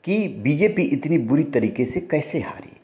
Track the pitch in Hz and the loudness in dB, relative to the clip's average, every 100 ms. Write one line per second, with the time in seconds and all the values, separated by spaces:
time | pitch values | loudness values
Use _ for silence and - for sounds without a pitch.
0 | - 208 196 107 107 151 208 - - 139 | 0 -2 -2 -2 0 2 2 2 0 0
1 | - 165 113 139 143 123 107 107 123 180 | 2 0 4 2 4 2 0 0 -2 -2
2 | - 151 - 165 - - - - | -2 -2 -2 -6 -6 -12 -18 -20